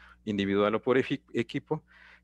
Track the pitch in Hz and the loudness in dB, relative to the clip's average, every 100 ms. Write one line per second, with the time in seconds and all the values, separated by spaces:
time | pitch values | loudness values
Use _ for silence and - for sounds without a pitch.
0 | - - 110 101 98 98 104 107 127 127 | -20 -12 -6 -2 0 2 2 2 2 2
1 | - 139 - - 117 139 - 156 - - | 2 -4 -4 -6 -4 -8 -6 -8 -8 -20
2 | - - | -20 -20